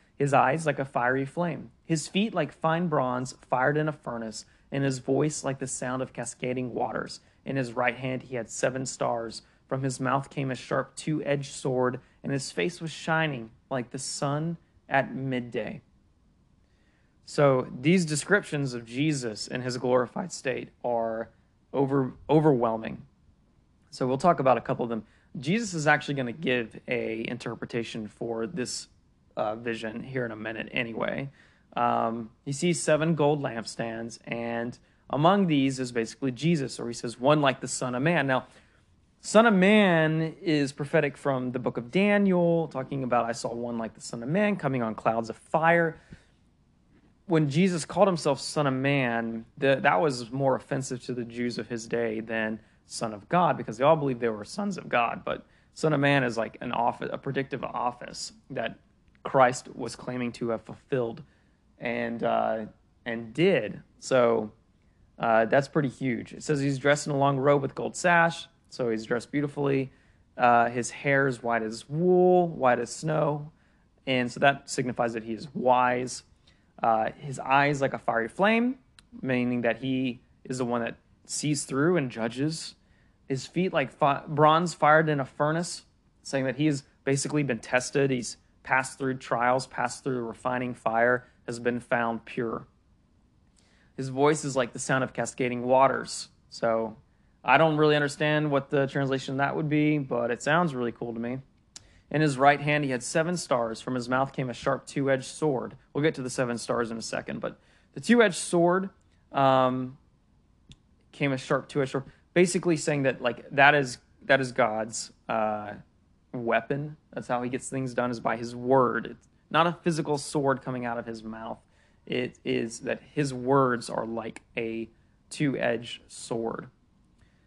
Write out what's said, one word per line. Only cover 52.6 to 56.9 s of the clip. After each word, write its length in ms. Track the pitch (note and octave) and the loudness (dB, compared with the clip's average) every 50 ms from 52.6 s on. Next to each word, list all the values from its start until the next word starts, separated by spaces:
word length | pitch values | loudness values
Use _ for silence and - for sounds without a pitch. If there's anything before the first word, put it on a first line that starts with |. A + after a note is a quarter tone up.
| - _ _ _ _ | -10 _ _ _ _
Son 280 | - - - A#2 A2+ G#2+ | -14 -10 -6 -6 -6 -6
of 160 | G#2 G2 - | -8 -6 0
God, 260 | - F3 F3+ D#3+ C3 | 2 2 4 2 2
because 220 | C3 A#2+ - A2 A#2+ | 0 -4 -8 -4 2
they 60 | C3 | 4
all 100 | D3 E3 | 4 4
believed 240 | D#3+ C#3+ C#3 C3 A#2+ | 4 2 0 -2 -2
they 80 | A#2+ A#2 | -2 -2
were 160 | A2 G#2+ G#2 | -2 -4 -8
sons 340 | - - - G3+ G#3 F#3 - | -10 -8 -6 -6 -6 -6 -6
of 120 | - - | -4 0
God. 340 | - B2 A#2 A#2 - F#3 F3 | 0 2 2 0 -2 -4 -6
But 220 | - - - - _ _ _ _ _ _ | -6 -6 -6 -8 _ _ _ _ _ _
Son 200 | - - D#3+ D3+ | -2 0 2 2
of 80 | C#3+ | 4
Man 240 | C#3+ C#3 C#3+ C#3 C3 | 4 4 4 4 2
is 120 | B2 A2+ A2 | 0 0 -2
like 200 | A2 A2 - - | -4 -4 -6 -10
an 140 | - B2+ A#2+ | -8 -6 -2
office, 360 | - A#2+ A#2+ | -2 0 0